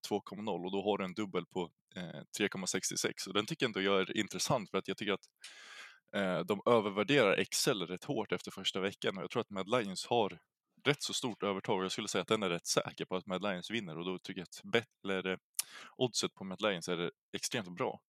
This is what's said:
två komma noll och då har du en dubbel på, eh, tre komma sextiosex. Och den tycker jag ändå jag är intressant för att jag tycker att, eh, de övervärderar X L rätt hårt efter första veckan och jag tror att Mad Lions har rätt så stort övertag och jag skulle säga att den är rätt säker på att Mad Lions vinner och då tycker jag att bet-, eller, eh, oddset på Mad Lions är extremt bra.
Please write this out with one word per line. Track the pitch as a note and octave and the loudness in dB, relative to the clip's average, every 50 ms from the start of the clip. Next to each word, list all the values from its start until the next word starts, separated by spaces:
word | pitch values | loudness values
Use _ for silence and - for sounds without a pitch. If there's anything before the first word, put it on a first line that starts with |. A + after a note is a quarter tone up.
| - | -2
två | - A2+ G2+ | 0 0 0
komma | - - G2+ F#2+ | 0 -4 -10 -6
noll | G#2+ A2 F#2+ F2 F2 | -2 -2 -2 -2 -2
och | F#2 | -2
då | F#2+ G2 F#2+ | -2 0 2
har | G#2 G2+ | 2 2
du | G2 G2 | 2 2
en | F2+ F2+ | -4 -2
dubbel | - A2 G2 F2 F2+ E2+ | -4 -4 -2 -2 -2 -4
på, | _ - F#2 F2 E2 _ _ _ _ - | _ -4 -4 -4 -4 _ _ _ _ -10
eh, | F#2 F2 D#2+ D#2+ D2 - _ - | -10 -10 -8 -10 -12 -14 _ -2
tre | - G#2 G2 | 0 0 2
komma | - G2 F#2 | 2 -2 -4
sextiosex. | F2+ - F#2+ - - - - - A2+ - - - | -2 -2 -2 -2 -2 -2 0 0 -2 -2 -2 -8
Och | G2 F#2 | -2 0
den | G2+ G#2+ | 0 0
tycker | - E3 - C#3+ | 0 -2 0 0
jag | A#2+ | 0
ändå | G2 F#2+ | 2 2
jag | F#2+ G2 G2 F#2+ | 4 6 6 4
är | F#2+ - - | 4 2 0
intressant | - G#2 - - F#2 - - D3+ B2 G2 - | -2 -2 -2 -2 -4 0 2 0 0 0 0
för | - | -2
att | F#2+ - | -2 0
jag | - F#2+ | 0 -4
tycker | - A2 G2+ G2 | -2 0 0 0
att, | - - - _ _ - - - - - - - - - - - _ _ _ - | 0 -2 -14 _ _ -18 -18 -16 -16 -18 -18 -16 -16 -16 -18 -20 _ _ _ -2
eh, | G2+ G2 F#2 F2+ E2 | 0 2 2 2 2
de | F2 F2+ G#2 G2 - | 2 2 0 2 6
övervärderar | - A#2+ A2+ G2+ G#2 G2 G2 G#2 F#2+ C#3 C#3+ A#2 G2 F2+ | 6 6 8 6 4 2 2 4 6 6 8 8 8 6
X | - G2 - - - - | 6 2 0 0 2 2
L | D3 C3 G2 F2 | 2 2 2 0
rätt | D#2+ F2+ F2+ - | -4 -4 -8 -4
hårt | - C#3+ A#2+ G2+ - | -4 -2 -2 0 -2
efter | - F2+ - - | -2 -4 -4 -8
första | - - F#2+ - - F#2+ | -10 -4 -4 -2 0 2
veckan | F#2 G2 G2 _ - A#2 G2 | 0 0 -2 _ -2 -2 -2
och | F#2+ E2+ | -2 -6
jag | - | -2
tror | - B2+ | -2 -2
att | G#2+ _ | -2 _
Mad | G2+ F#2+ F#2+ F#2+ | -4 -6 -2 2
Lions | A#2 B2+ A2 G2+ F#2 - - | 2 2 2 0 -4 -6 -4
har | - B2 A#2+ G#2+ F#2+ F2 E2 _ _ _ _ _ _ _ _ _ | 0 2 2 2 2 0 -8 _ _ _ _ _ _ _ _ _
rätt | C3 D3 - - | 0 0 0 -2
så | - - | -4 -4
stort | - - B2+ G2+ _ - | -2 -2 -4 -4 _ 0
övertag | G2+ G2 F#2+ - - A2 | 0 0 0 0 0 0
och | F#2+ F#2+ | 2 2
jag | F#2 | 0
skulle | - - A2 | -2 -2 -4
säga | G2+ - G#2 | 0 0 0
att | F2 | 2
den | - A2+ A2 G2 | 4 2 4 4
är | F#2 | 2
rätt | F2 E2+ _ | 0 0 _
säker | - - - - - - - - | 2 2 2 2 0 -6 -6 -6
på | _ F#2 | _ -4
att | F#2 E2+ | -4 -2
Mad | G2 F#2 F#2 | -2 -4 -2
Lions | F#2 G#2 F#2+ F2+ F2 - | 0 -2 -2 -2 -4 -4
vinner | G#2 A#2 G#2+ F2 D#2 | -4 -4 -4 -4 -8
och | D#2+ F2 | -4 -4
då | F2+ F#2 F2+ | -4 -4 -4
tycker | _ - G2 F#2+ | _ -8 -8 -8
jag | F2 | -10
att | - - - - | -10 -14 -16 -14
bet-, | G2 G2 A2 G#2 _ _ _ _ | -6 -6 -6 -6 _ _ _ _
eller, | G2 G2 F#2+ F#2 | -2 -2 0 0
eh, | F#2 F#2 - _ _ _ - - - - - - - - | -2 -4 -4 _ _ _ -6 -6 -6 -8 -16 -18 -18 -2
oddset | - B2+ A#2+ - - - F#2 _ | 0 0 0 0 -2 -2 -2 _
på | - G2 | -6 -8
Mad | F#2+ F#2 F2+ | -8 -4 0
Lions | G#2 G#2+ G2 E2+ D#2+ - | 0 0 0 0 -2 -2
är | F2+ E2+ F2 E2+ - _ _ _ - | -2 -2 -2 -4 -4 _ _ _ -8
extremt | G2 - - - B2 G2+ F2+ F2+ | -6 -6 -2 -4 -4 -4 -6 -4
bra. | F2 B2+ A2+ - - _ | -4 -4 -4 -4 -8 _